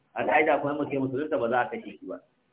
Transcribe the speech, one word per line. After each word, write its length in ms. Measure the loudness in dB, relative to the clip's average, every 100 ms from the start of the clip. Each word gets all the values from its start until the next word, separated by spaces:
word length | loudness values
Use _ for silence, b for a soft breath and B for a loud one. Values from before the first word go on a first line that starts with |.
| _ -4
A 80 |
ka'ida 380 | 2 4 4 4
kuma 120 | 2 -2
mutum 140 | -2
ya 60 | -2
musulunta 320 | -2 -2 -2 0
ba 120 | 2
za 100 | 2
a 100 | 0
kashe 300 | -4 -10 -14
shi 60 | -12
ba. 120 | -14 -16 _ _